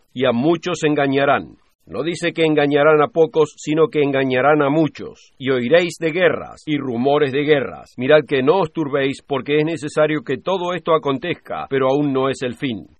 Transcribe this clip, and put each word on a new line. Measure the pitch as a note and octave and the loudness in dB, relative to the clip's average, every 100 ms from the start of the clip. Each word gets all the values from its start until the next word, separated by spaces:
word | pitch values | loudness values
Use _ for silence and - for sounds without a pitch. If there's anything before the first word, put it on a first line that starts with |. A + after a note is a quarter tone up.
| _ | _
"y | B2 | -4
a | B2+ | 0
muchos | A#2 C#3+ E3+ F3+ E3+ | 2 0 0 -2 -2
engañarán". | D#3 D3+ C#3 C3+ C#3 B2+ C#2+ - _ _ - | 0 0 0 0 2 0 -2 -18 _ _ -14
No | G#2+ | -8
dice | D3+ E3 E3+ | -6 -4 -4
que | D#3+ | 0
engañarán | D#3+ D3+ C#3+ C#3+ D3 D3+ | 0 2 2 4 4 4
a | D3 | 2
pocos, | E3 D#3 D#3+ D3 - | 2 2 2 0 -2
sino | - D3+ D#3 | -4 0 2
que | D#3 | 2
engañarán | C#3+ C#3 C3+ B2+ C#3 D3+ | 0 0 0 2 4 4
a | C#3 | 2
muchos. | D3+ D#3 - F#2 - - - | 2 0 -4 -16 -16 -20 -8
"Y | C3 | -2
oiréis | C3 A#2+ E3 F3+ D#3 | -2 2 2 2 -2
de | E3 | -4
guerras | D#3 F3 A#2 C#2+ - - | 0 0 0 -6 -12 -6
y | D3 | -4
rumores | C3+ A#2 C3+ C#3+ D3 | -4 -2 2 2 2
de | C3 | 0
guerras. | D3 D3 A2 D2+ - - | 2 0 0 -10 -16 -4
Mirad | C3 D3+ B2+ | 2 2 2
que | C#3 | 0
no | C3 F#3 | 2 2
os | E3 | 0
turbéis, | - D3 C#3+ C3+ C3 - | -4 -4 -2 -2 -4 -6
porque | C3+ C3 D3 | -6 -2 -2
es | |
necesario | D#3 D#3 C#3+ D#3 D#3 D3+ | -2 -4 -4 0 0 0
que | C3 C3 | -4 -6
todo | F3 F#3+ F3 | -4 -4 -4
esto | F3 D#3+ | -4 0
acontezca, | D#3+ - C3+ F3 D3+ - - D2+ | 0 0 -4 -4 -8 -8 -10 -4
pero | C3+ C3 | 0 0
aún | C#3 D3 | 0 0
no | C3 C3+ | 0 -2
es | B2 | -2
el | B2+ | -8
fin". | A2+ C#3 G#2 - _ | -6 -8 -8 -12 _